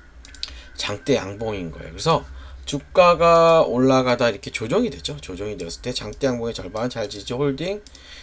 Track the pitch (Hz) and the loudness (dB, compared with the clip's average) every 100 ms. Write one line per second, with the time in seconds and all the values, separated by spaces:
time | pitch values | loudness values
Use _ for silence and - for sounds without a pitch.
0 | - - - - - - - - - 104 | -20 -20 -20 -14 -14 -14 -18 -10 -8 -6
1 | - 120 92 101 113 101 85 78 80 90 | 0 0 0 -8 -6 -6 -8 -10 -14 -6
2 | 160 156 - - - - - 143 - 190 | 0 0 -2 -14 -16 -14 -8 -8 0 6
3 | 175 165 170 143 165 165 - 120 131 131 | 6 6 6 8 8 6 4 4 4 4
4 | 127 123 120 98 - - 110 180 247 87 | 4 2 2 0 -8 -8 -2 0 0 -4
5 | - 147 - 92 104 95 85 - 123 120 | -10 -10 -12 -8 -8 -8 -10 -8 -8 -8
6 | 107 107 135 120 117 113 95 107 123 117 | -8 -2 -2 0 -4 -6 -8 -6 -4 -4
7 | 107 104 95 123 143 135 170 208 - - | -8 -8 -8 -2 -2 -2 -6 -8 -10 -20
8 | - - | -20 -20